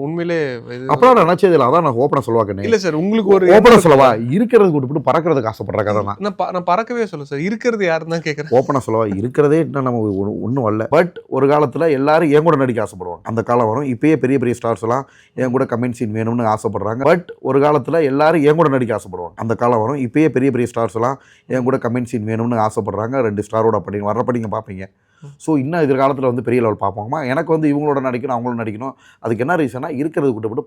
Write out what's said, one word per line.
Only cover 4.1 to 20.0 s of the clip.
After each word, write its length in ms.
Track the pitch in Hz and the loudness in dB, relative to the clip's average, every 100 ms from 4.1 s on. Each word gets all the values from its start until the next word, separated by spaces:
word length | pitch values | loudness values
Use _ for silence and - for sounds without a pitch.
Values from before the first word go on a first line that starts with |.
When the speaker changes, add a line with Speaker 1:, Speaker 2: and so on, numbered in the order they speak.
| 110 120 170 | 4 0 -2
Speaker 2:
இருக்கிறது 360 | 240 233 196 | 4 4 4
விட்டுப்புட்டு 360 | 147 127 151 131 | 2 -2 -4 0
பறக்கிறதுக்கு 420 | 143 165 143 110 | 0 2 0 -2
ஆசைப்படுற 320 | - 104 101 104 | -4 -4 -2 0
கதை 120 | 104 101 | 0 -2
தான். 100 | 101 | -6
Speaker 1:
நான் 120 | 202 185 | -6 -6
ப-, 80 | 180 | -6
நான் 120 | 180 175 | -4 -2
பறக்கவே 340 | 185 226 240 214 | -2 -2 -4 -6
சொல்ல 140 | 151 139 | -8 -10
சார், 140 | 139 175 | -6 -4
இருக்கிறது 360 | 226 247 226 180 | -4 -2 -2 0
யாருன்னு 240 | 160 160 | -2 -4
தான் 100 | 165 156 | -6 -4
கேக்குறேன். 240 | 143 151 127 | -6 0 0
Speaker 2:
ஓப்பனா 240 | 135 139 117 | 2 -2 -2
சொல்லவா, 180 | 110 110 98 | -2 -2 -2
இருக்கிறதே 400 | 120 127 147 160 135 | -4 0 2 2 0
இன்னும் 200 | 139 127 | -4 -4
நம்ம 120 | 120 107 98 | -2 -2 -2
ஒண்ணு, 120 | 98 101 104 | -4 -6 -4
ஒண்ணும் 180 | 135 110 | -2 -2
வரல. 200 | 107 110 156 | -2 0 2
But 160 | 180 - - 131 | 2 -4 -8 0
ஒரு 120 | 139 | 2
காலத்துல 380 | 151 143 143 165 135 | 2 0 0 0 0
எல்லாரும் 340 | 139 156 165 147 | 2 2 4 4
என் 80 | 165 | 4
கூட 100 | 147 | 2
நடிக்க 200 | 131 113 104 | 2 -2 -4
ஆசைப்படுவாங்க, 380 | 95 90 85 113 | -8 -12 -12 -8
அந்த 120 | 113 110 | -4 0
காலம் 200 | 120 113 | 0 0
வரும். 160 | 117 143 | -2 -4
இப்பயே 220 | 117 151 156 | 0 2 2
பெரிய 140 | 127 135 | 2 0
பெரிய 140 | 120 113 | 0 -2
ஸ்டார்ஸ் 240 | 117 117 113 | -2 -2 -2
எல்லாம் 180 | 127 135 _ _ - | -2 -4 _ _ -6
என் 180 | 127 127 | -2 -2
கூட 100 | 131 | -2
கமெண்ட் 240 | 113 123 117 | -2 -4 -6
சீன் 180 | 113 110 | -6 -4
வேணும்னு 320 | 110 120 110 107 | -4 -2 0 -2
ஆசைப்படுறாங்க. 460 | 113 101 101 117 139 | -2 -4 -6 -2 2
But 200 | 175 - - | 0 -2 -8
ஒரு 200 | 131 135 147 | -2 2 4
காலத்துல 360 | 151 120 165 143 | 2 0 0 0
எல்லாரும் 320 | 139 151 175 143 | 2 2 4 4
என் 100 | 156 | 4
கூட 60 | 156 135 | 2 2
நடிக்க 220 | 117 107 | 0 -4
ஆசைப்படுவாங்க, 380 | 101 90 85 - | -6 -12 -12 -8
அந்த 180 | 110 | -4
காலம் 300 | 110 120 117 | 0 2 2
வரும். 180 | 110 143 | 0 -2